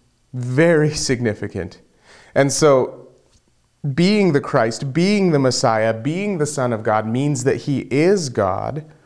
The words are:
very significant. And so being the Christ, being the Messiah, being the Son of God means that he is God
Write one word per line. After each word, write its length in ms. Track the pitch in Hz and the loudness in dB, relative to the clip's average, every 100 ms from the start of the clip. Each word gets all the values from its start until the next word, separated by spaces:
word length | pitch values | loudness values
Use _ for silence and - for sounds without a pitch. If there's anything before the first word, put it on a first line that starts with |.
| _ _ _ | _ _ _
very 600 | 127 123 127 165 165 151 | -10 -4 2 4 4 2
significant. 880 | 151 - 127 120 101 104 101 85 - _ _ _ - - - | 0 -2 0 0 -2 -6 -8 -10 -12 _ _ _ -20 -6 0
And 160 | 139 | 0
so 580 | 131 156 135 123 - - _ _ _ _ _ _ _ 147 | 4 4 4 2 -4 -20 _ _ _ _ _ _ _ -4
being 400 | 131 175 214 190 | 2 2 4 2
the 80 | 143 | 2
Christ, 520 | - 139 113 117 143 | 0 0 0 -2 -6
being 380 | 127 180 208 185 | -2 0 2 2
the 80 | 147 | 2
Messiah, 540 | 131 123 127 110 113 | 2 0 0 2 0
being 440 | 110 120 170 208 190 | -2 -4 -4 -4 -2
the 80 | 147 | -4
Son 280 | - 127 | -2 -4
of 100 | 113 | -2
God 240 | 107 107 110 | 0 0 0
means 360 | 120 143 139 123 | -2 -2 -2 0
that 160 | - | -2
he 260 | - 135 - | -2 -4 -2
is 380 | 127 165 202 147 | 0 2 2 0
God 560 | 117 98 95 104 135 151 - | -2 -2 -2 -6 -8 -12 -18